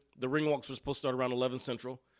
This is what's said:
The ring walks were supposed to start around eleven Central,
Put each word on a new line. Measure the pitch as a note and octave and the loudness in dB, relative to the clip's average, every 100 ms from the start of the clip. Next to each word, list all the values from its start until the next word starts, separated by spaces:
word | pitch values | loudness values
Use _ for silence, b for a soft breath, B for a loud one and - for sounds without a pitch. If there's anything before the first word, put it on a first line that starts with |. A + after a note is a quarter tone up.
| _ G2+ | _ -6
The | B2+ | 0
ring | D3+ D3+ | 2 4
walks | C#3 C3 | 2 0
were | |
supposed | B2+ C#3+ C3+ | -6 -4 -2
to | C3+ | 0
start | |
around | B2+ B2+ | 2 2
eleven | B2 B2+ B2+ | 2 0 0
Central, | - A2+ B2+ B2+ _ | -4 -6 -8 -12 _